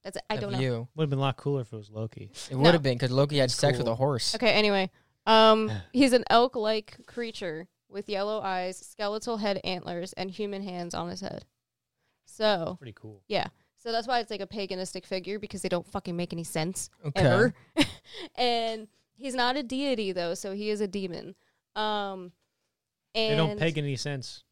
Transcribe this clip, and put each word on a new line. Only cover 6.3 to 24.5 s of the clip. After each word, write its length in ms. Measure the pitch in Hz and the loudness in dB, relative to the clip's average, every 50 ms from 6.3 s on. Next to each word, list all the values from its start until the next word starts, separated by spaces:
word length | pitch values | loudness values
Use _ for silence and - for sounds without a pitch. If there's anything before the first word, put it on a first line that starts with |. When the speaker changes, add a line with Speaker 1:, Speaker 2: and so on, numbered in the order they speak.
| - 233 240 247 233 262 214 214 220 214 208 - - - - - | 6 6 6 6 2 -2 -2 0 -2 -2 -4 -8 -20 -20 -20 -14
Speaker 1:
creature 600 | - 240 240 226 220 - 208 180 156 160 175 _ _ _ _ _ | -8 -8 -8 -8 -8 -8 -8 -8 -8 -8 -12 _ _ _ _ _
with 180 | 196 196 208 - | -12 -12 -8 -6
yellow 320 | 208 190 202 208 214 214 | -4 -2 -2 -2 -2 -4
eyes, 360 | - 190 190 185 180 185 185 - | -4 -2 -2 -2 -4 -4 -6 -10
skeletal 600 | - - - _ 214 202 208 220 - 240 233 214 | -16 -20 -10 _ -4 -2 -2 -4 -4 -4 -4 -2
head, 220 | 208 208 202 190 - | 0 -2 -2 -2 -2
antlers, 500 | - 185 180 - - 175 175 175 190 - | -4 -6 -4 -6 -6 -6 -6 -8 -8 -8
and 160 | - 185 190 | -8 -8 -8
human 320 | 185 - 214 202 202 196 | -6 -6 -6 -6 -6 -8
hands 320 | 196 196 180 175 175 175 - | -8 -8 -8 -8 -8 -6 -6
on 160 | - 170 175 | -6 -6 -6
his 120 | 185 185 | -8 -8
head. 240 | 190 - - - - _ _ _ _ _ _ _ _ _ _ _ _ _ _ _ _ | -10 -10 -10 -10 -14 _ _ _ _ _ _ _ _ _ _ _ _ _ _ _ _
So 500 | _ - - 220 214 208 180 165 170 180 175 | _ -6 0 2 2 2 2 0 -4 -6 -8
Speaker 3:
Pretty 140 | 143 120 104 | -12 -16 -16
cool. 300 | - - 110 107 101 _ _ | -14 -16 -18 -18 -18 _ _
Speaker 1:
yeah. 200 | 208 180 - - _ _ _ _ _ _ | -2 -2 -2 -2 _ _ _ _ _ _
So 140 | _ 233 | _ -4
that's 160 | 226 226 226 240 | -4 -2 0 0
why 120 | 254 240 | 0 0
it's, 120 | 226 - | 0 -2
like, 100 | 220 196 | -6 -8
a 60 | 196 185 | -8 -8
paganistic 580 | - 214 202 185 196 185 185 180 - 185 - | -6 -6 -6 -4 -4 -6 -6 -6 -8 -10 -8
figure, 320 | - 196 185 180 180 202 214 | -6 -6 -6 -6 -6 -8 -8
because 220 | 214 208 - 190 | -8 -10 -10 -6
they 80 | - 185 | -4 -2
don't 160 | 185 175 170 | -2 -2 -4
fucking 300 | - - 202 - - 175 170 | -4 -10 -8 -6 -6 -4 -4
make 160 | 175 175 - | -4 -4 -4
any 100 | 170 170 | -8 -8
sense 460 | - - 160 156 175 190 - - - _ _ - | -6 -4 -2 -2 -2 -4 -6 -10 -12 _ _ -8
Speaker 2:
Okay. 160 | 151 143 - | -6 0 4
Speaker 1:
ever. 320 | - 135 - 190 220 254 - - - _ _ | 6 6 6 6 4 4 2 -4 -18 _ _
<laughs> 100 | - 285 - - - _ - - 415 370 294 _ | 0 0 0 0 -14 _ -18 -14 -12 -12 -12 _
And 520 | - 247 247 240 233 226 226 226 220 220 214 _ _ _ _ _ | 0 0 2 2 0 0 -2 -4 -6 -10 -16 _ _ _ _ _
he's 200 | _ 240 269 254 | _ -8 -6 -2
not 200 | 254 240 247 262 285 | 0 0 0 0 -2
a 60 | 285 | -4
deity, 480 | 226 262 262 285 285 262 220 214 190 | -4 -4 -2 0 0 0 0 0 -2
though, 220 | 185 180 175 170 170 | -2 -2 -2 -4 -4
so 200 | - - 202 190 | -4 -6 -8 -6
he 160 | 202 208 214 | -6 -4 -4
is 120 | 214 202 | -2 -2
a 60 | 214 196 | -2 -4
demon. 480 | 180 202 190 180 170 - - 165 190 _ _ _ _ _ _ _ _ | -2 -4 -6 -6 -8 -8 -12 -12 -16 _ _ _ _ _ _ _ _
Um, 560 | 208 214 214 214 208 202 196 196 190 180 180 - _ _ _ _ _ _ _ _ _ _ _ _ _ _ _ _ | -4 -2 -2 -2 -2 -4 -6 -8 -10 -12 -14 -18 _ _ _ _ _ _ _ _ _ _ _ _ _ _ _ _
Speaker 3:
They 220 | 226 220 220 220 | 0 2 2 4
don't 160 | 147 160 156 | 4 2 2
Speaker 1:
and 80 | - - | 2 0
Speaker 3:
peg 180 | 156 165 160 151 | 0 0 0 0
any 180 | 147 143 135 | -2 -2 -4
sense. 480 | 120 - 147 143 135 123 - - - _ _ | -4 -4 -6 -6 -6 -8 -10 -14 -18 _ _